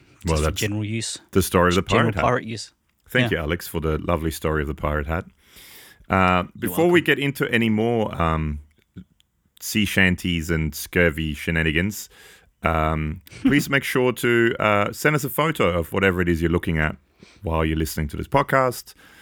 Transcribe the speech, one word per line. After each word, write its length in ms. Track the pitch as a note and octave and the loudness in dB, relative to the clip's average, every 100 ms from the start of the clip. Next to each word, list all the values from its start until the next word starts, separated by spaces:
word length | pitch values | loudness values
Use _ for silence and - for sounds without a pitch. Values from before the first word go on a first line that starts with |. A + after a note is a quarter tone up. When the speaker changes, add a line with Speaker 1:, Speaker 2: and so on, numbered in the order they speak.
| _ _ | _ _
Speaker 1:
Well, 100 | F2+ D#2+ | -2 0
Speaker 2:
Just 0 | |
for 140 | D#2 | 0
Speaker 1:
that's 100 | - | 0
Speaker 2:
general 240 | G#2+ G#2 | -2 -2
use. 340 | G#2 A2+ A2 - - | -4 -6 -8 -10 -2
Speaker 1:
the 100 | G2 | 0
story 260 | F2+ F#2 F2 | 2 4 4
of 40 | |
the 80 | F2 | 2
Speaker 2:
General 220 | - G#2 A#2 | 2 2 2
Speaker 1:
pirate 20 | |
hat. 80 | G#2+ | 2
Speaker 2:
pirate 200 | A#2+ B2 | 0 0
use. 280 | A2 A2+ - _ _ _ - | -4 -10 -12 _ _ _ -4
Speaker 1:
Thank 220 | B2+ B2 | 0 0
Speaker 2:
Yeah. 80 | E2 | 0
Speaker 1:
you, 40 | |
Alex, 240 | D2+ F2 - | -2 -4 -4
for 120 | E2 | -4
the 180 | D#2 D#2 | -2 -2
lovely 320 | E2+ E2+ D#2+ | 0 -2 -2
story 320 | D2+ D#2+ D#2 | -4 -2 -2
of 60 | D2 | -2
the 60 | |
pirate 320 | D2+ D2+ D2+ D2 | -4 -2 -2 -2
hat. 200 | E2 - - _ - - - - - - | -4 -6 -16 _ -20 -20 -20 -20 -20 -2
Uh, 360 | F#2+ F#2 F2+ F2 | 2 4 4 0
Speaker 2:
You're 160 | - A2 | -6 -4
Speaker 1:
before 160 | F2 F3 | 2 4
we 140 | F3 | 4
Speaker 2:
welcome. 40 | |
Speaker 1:
get 140 | E3 C#3 | 4 0
into 320 | C#3+ C#3 D3 | 0 -2 0
any 180 | A#2 A2+ | 2 2
more, 520 | G#2+ A2+ A#2+ G#2+ - | 2 2 0 -2 0
um, 400 | E2 D#2+ D#2 D2 - _ _ - - _ _ _ _ _ | 0 0 -2 -6 -10 _ _ -20 -20 _ _ _ _ _
sea 240 | - A2+ | -6 -2
shanties 680 | G2+ - F#2 F2 F2+ E2+ D#2+ | 0 4 4 4 0 -2 0
and 240 | D#2+ D#2 | 0 0
scurvy 600 | - - F#2 E2+ D2+ D#2 | -4 -4 2 2 2 -4
shenanigans, 760 | D2 - E2 D#2+ D#2 G2 G2+ - - - - _ _ | -4 -2 0 0 0 -2 -4 -12 -20 -20 -20 _ _
um, 580 | E2 D#2+ D#2 D#2+ D#2 F2+ - | 0 0 0 -2 -4 -6 -12
Speaker 2:
<laughs> 100 | - | -4
Speaker 1:
please 260 | - C#3+ - | 0 2 0
make 140 | C3+ | -2
sure 280 | - C3+ B2+ | -2 0 0
to, 420 | A#2 A#2+ A#2+ A#2 - | 0 0 2 2 2
uh, 340 | G#2+ G#2 G#2 | 2 2 0
send 220 | - D3+ D3+ | 0 0 0
us 80 | |
a 60 | C3+ | -2
photo 380 | - D#3 D3+ G2 F2 | -2 -2 0 0 0
of 140 | D#2+ | -2
whatever 280 | G2 G2 F2+ | 0 2 2
it 80 | F2 | 2
is 120 | E2 | 2
you're 80 | E2 | 0
looking 280 | E2+ - D#2+ | 0 0 0
at 180 | D2+ C2+ _ _ - - | 0 -4 _ _ -20 -12
while 220 | F#2 D#2+ | -4 -2
you're 120 | D#2+ D#2 | 0 0
listening 300 | D#2 - D2+ | -2 -4 -6
to 80 | - | -6
this 120 | - | -2
podcast. 680 | C#3 C3+ C3+ C3 A#2+ - - - - | 0 2 2 0 -2 -10 -20 -20 -20